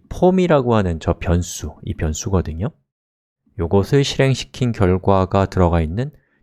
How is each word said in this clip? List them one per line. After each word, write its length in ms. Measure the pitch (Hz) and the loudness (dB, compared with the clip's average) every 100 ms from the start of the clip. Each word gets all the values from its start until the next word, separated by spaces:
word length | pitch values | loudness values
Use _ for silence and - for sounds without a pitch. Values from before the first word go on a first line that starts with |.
| - | -10
폼이라고 680 | - 180 185 180 151 123 | 0 2 4 4 2 2
하는 260 | 113 95 80 | 2 0 -2
저 180 | - 85 | -2 -2
변수, 580 | - 85 85 - 76 - | 0 0 -2 -8 -12 -12
이 100 | - | -12
변수거든요. 760 | - 78 78 - 95 - 80 98 - _ _ _ _ _ _ _ - | -6 -6 -6 -4 -2 -2 -6 -8 -10 _ _ _ _ _ _ _ -8
요것을 460 | 85 98 95 139 | 0 0 2 2
실행시킨 680 | 139 - 135 127 - - 123 | 0 0 0 0 -6 -6 -4
결과가 760 | 110 95 92 95 95 92 98 95 | 0 2 2 2 2 2 0 0
들어가 360 | - 90 85 | 2 2 2
있는 280 | 80 92 135 - _ _ | -2 -4 -8 -10 _ _